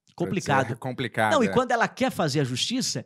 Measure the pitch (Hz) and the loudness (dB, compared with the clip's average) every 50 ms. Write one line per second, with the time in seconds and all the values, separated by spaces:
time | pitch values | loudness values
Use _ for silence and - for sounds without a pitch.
0 | _ _ _ - 175 - 214 185 - - 139 135 135 113 113 - - 131 123 - | _ _ _ -6 -4 -2 -2 -2 -2 0 2 2 2 0 -4 -8 -8 -8 -6 -6
1 | 127 113 - 117 110 107 320 285 226 190 185 247 254 240 240 233 208 - - - | -6 -4 0 2 2 4 4 4 4 4 4 2 2 2 2 0 0 0 0 0
2 | 262 247 - - 170 147 127 156 139 120 127 120 - - 226 262 - - - 131 | -2 -2 0 0 -2 0 0 0 0 0 -2 -2 -4 -2 -2 -2 -2 -2 -4 -6
3 | - | -8